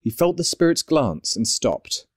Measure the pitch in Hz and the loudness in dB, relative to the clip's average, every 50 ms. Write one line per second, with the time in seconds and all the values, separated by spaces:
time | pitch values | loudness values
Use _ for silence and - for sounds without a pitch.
0 | _ 113 - - 170 175 185 175 170 - - _ 175 165 170 - - - 160 156 | _ -6 0 2 0 0 2 0 -2 -4 0 _ 2 2 2 2 0 0 2 2
1 | 135 101 78 76 _ - - - 113 - - - - 117 78 - _ - - - | 2 0 -2 -4 _ -6 -4 -2 -2 -2 -2 0 0 0 -2 -2 _ -8 -10 -10
2 | - _ _ | -10 _ _